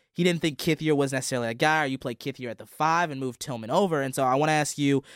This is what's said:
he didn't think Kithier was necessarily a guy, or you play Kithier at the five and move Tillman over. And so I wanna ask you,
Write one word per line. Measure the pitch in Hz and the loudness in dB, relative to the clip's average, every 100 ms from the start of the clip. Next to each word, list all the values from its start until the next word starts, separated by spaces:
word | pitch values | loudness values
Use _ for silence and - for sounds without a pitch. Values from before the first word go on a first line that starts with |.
| _ | _
he | - 180 | 0 0
didn't | 170 | 2
think | 165 135 | -2 -2
Kithier | - 156 156 | -2 0 2
was | 143 139 | 2 2
necessarily | 135 - 127 117 | -2 -4 -2 -2
a | |
guy, | 120 156 156 | 0 2 2
or | 143 | 0
you | 131 | -4
play | 135 | -6
Kithier | 120 139 135 123 | -8 -10 -10 -10
at | 110 | -12
the | 104 | -12
five | - 156 165 175 | -2 2 2 0
and | 135 | -2
move | 131 120 | -6 -6
Tillman | - 120 113 | -8 -8 -2
over. | 160 196 156 | 2 2 2
And | 135 | -2
so | 135 131 | 0 2
I | 131 | 2
wanna | 156 | 2
ask | 151 147 - | 2 0 0
you, | 143 139 - | 2 2 0